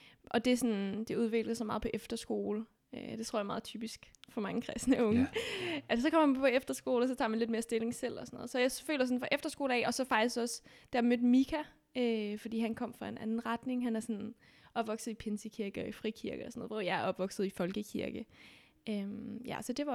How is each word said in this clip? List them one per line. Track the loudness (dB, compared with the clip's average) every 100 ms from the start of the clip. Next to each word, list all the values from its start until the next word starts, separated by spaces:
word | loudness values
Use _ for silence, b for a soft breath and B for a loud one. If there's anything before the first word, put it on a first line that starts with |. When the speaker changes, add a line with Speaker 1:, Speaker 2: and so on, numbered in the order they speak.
| B B -2
Speaker 1:
og | 2
det | 4
er | 4
sådan, | 2 0 0 -2
det | -2 0
udviklede | 2 2 0
sig | -2 -2
meget | -2
på | -2
efterskole. | -4 -4 -8 -4 -2 -2 -4 -6 _ _
Øh, | -12 -8 -8
det | -4
tror | -4
jeg |
er | -2
meget | -6
typisk | -6 -8 -10 -10 -18 -20 -10
for | -6
mange | -4 -4
kristne | -4 -2 4 4
unge. | 6 4 2 0 -4 -4 -2
Speaker 2:
Ja. | -4 -2
Speaker 1:
Altså, | 0
så | 4
kommer | 6 6
man | 6
på | 4
efterskole, | 4 0 -4 0 2
og | 2
så |
tager | 2 0
man | 2
lidt | 0
mere | 0
stilling | 0 0 0
selv | -2 -4 -6
og | -10
sådan | -10
noget. | -4
Så | 2
jeg | 2 2 -2
føler | 2
sådan | 2 2
fra | 2
efterskole | 0 0 -2 0
af, | 2 2
og |
så | 2
faktisk | 2 4 4 2
også, | -2 -4 B B B
da | 2
jeg |
mødte | 4 6
Mika, | 8 8 6 0 -6 -14 _ 0
øh, | 0 2 -2 -4
fordi | -4 -2
han | -2
kom | -2 -6
fra | -6 -8
en | -6
anden | -2 -2 -2
retning. | -4 -2 -2
Han | 0 -2
er |
sådan | -2 -6 -8 -12 B B B
opvokset | -4 -4 -4 -6
i |
pinsekirke | -6 -4 -6 -6 -6 -6 -4
og | -6
i |
frikirke | -4 -6 -4 -6 -6 -8
og |
sådan | -10
noget, | -8
hvor | -4
jeg | -2 0
er |
opvokset | 0 0 -4 -2 -2
i |
folkekirke. | 0 -2 -2 -6 -4 -4 -6 -10 B B B B _ -6
Øhm, | -4 -4 -8 -8 -10 -8
ja, | -6
så | -4
det | -4
var | -2